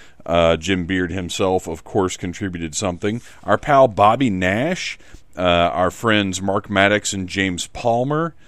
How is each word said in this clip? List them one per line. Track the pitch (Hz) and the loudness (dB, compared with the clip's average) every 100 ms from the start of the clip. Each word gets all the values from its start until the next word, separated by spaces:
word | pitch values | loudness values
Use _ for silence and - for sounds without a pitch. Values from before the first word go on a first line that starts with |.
| - - - | -20 -14 -2
uh, | 85 82 82 | 2 4 2
Jim | 82 92 85 | 0 -2 -2
Beard | 92 87 | -2 -2
himself, | 95 85 - 95 92 - | -4 -6 -2 0 0 -4
of | 82 | -12
course, | - 110 92 - | -6 -2 -2 -2
contributed | 92 85 98 85 82 | -8 -6 -8 -6 -8
something. | 73 98 87 104 117 - - | -6 -6 -4 -4 -6 -10 -8
Our | - 107 | -2 0
pal | - 139 135 | 4 6 6
Bobby | 101 101 123 127 | 6 4 4 0
Nash, | 92 92 104 156 185 - - - - - - | 0 0 0 -2 -4 -8 -12 -18 -20 -16 -2
uh, | |
our | 90 87 85 80 90 | 2 4 2 2 -2
friends | - 117 107 98 90 | 0 0 2 0 -2
Mark | 98 101 107 | -2 -2 0
Maddox | 98 101 104 - | 2 4 2 -2
and | 101 90 | -6 -6
James | 98 95 87 - | -2 -2 -2 -8
Palmer, | - 120 120 135 151 165 - | -6 -2 0 0 -2 -4 -8